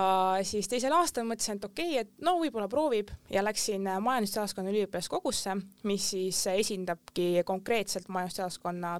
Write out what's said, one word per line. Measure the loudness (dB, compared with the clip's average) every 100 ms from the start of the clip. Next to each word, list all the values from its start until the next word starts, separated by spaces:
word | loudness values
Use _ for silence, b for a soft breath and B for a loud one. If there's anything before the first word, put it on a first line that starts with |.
| 4 4 4 2
siis | 0 -2 -2
teisel | 0 4
aastal | 4 4 0 -2
mõtlesin, | -2 -4 -4
et | -6
okei, | -4 0 0
et | -2 -2
no | 2 2
võib-olla | 2 -2 -2
proovib | 0 2 0 -2 -10 -2
ja | 0
läksin, | 2 0 0 0 0
äh, | 0
majandusteaduskonna | 0 0 0 -2 -4 -4 -2
üliõpilaskogusse, | 0 0 -4 -4 -2 -2 -2 -2 -4 -6 -6
mis | -2 0 -2
siis | -2 0 0 2
esindabki | 2 0 -2 -4 -6 -6 0 2 4
konkreetselt | 2 0 0 0 0 -4 -4
majandusteaduskonna | -4 -2 -4 -6 -6 -6 -4 -4